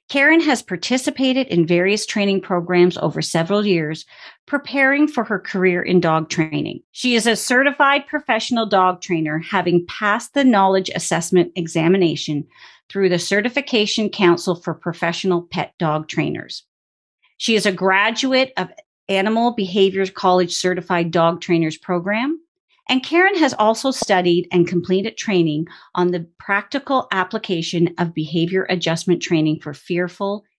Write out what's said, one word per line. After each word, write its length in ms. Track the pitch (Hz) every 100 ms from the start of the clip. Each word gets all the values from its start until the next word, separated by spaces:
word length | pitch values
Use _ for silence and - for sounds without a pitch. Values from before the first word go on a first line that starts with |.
| -
Karen 320 | 277 285 330
has 200 | 302 247
participated 880 | - 175 - 254 294 - 262 262 262
in 180 | 170 160
various 400 | 175 185 214 -
training 360 | 214 202 196
programs 560 | - 180 175 180 180 -
over 240 | 160 151
several 440 | 160 165 165 208 208
years, 400 | 175 151 156 - - - - -
preparing 640 | 285 285 277 269 285 302
for 160 | 277
her 160 | 214 196
career 420 | - 190 185 180
in 200 | - 180
dog 280 | 170 160 160
training. 520 | - 156 147 - - _
She 240 | - 254 233
is 100 | 226
a 100 | 220
certified 720 | - 254 277 269 277 277 277
professional 580 | 302 - 226 - 240 220
dog 360 | 196 185 180
trainer, 380 | - 170 156 156
having 460 | 170 196 175 175 175
passed 460 | - 208 220 -
the 100 | 285
knowledge 460 | 262 208 190 190 185
assessment 600 | - - 170 - 180 175 -
examination 880 | 165 170 160 190 170 147 - 147 - _ - - _
through 180 | 196 190
the 120 | 175
Certification 880 | 175 202 233 277 269 233 214 - 214
Council 460 | - 180 170 - 170
for 180 | -
Professional 720 | 165 175 165 170 170 190 175
Pet 300 | 175 180 - -
Dog 300 | 160 156 156
Trainers. 540 | - 147 - - - _ _ _ _ _ _ _ -
She 180 | - 220
is 100 | 208
a 60 |
graduate 800 | 180 185 190 214 226 269 262 262 -
of 120 | 175 - - _ -
Animal 460 | 190 202 220 240
Behavior 520 | 226 190 196 196 190 190
College 460 | - 190 180 175
Certified 580 | - 185 180 170 180 170
Dog 280 | 175 165 170
Trainers 380 | - 170 160 156
Program. 600 | - 180 180 214 269 320 _ _ _ _ -
And 140 | 254
Karen 320 | - 330 381 370
has 160 | 285
also 380 | - 214 220 269
studied 580 | 254 - 190 180 175 175
and 160 | 180 170
completed 480 | 175 170 190 214 -
training 520 | - 185 165 151 165 - _ -
on 160 | 180
the 160 | 175 170 _
practical 680 | - 202 202 277 269 262 -
application 840 | 190 185 220 - 170 165 175 165 170
of 160 | 170
behavior 520 | 170 151 165 170 190 -
adjustment 520 | 185 165 165 - 170
training 380 | - 165 156 156
for 120 | 151
fearful, 720 | 143 - 175 180 - 196 208 _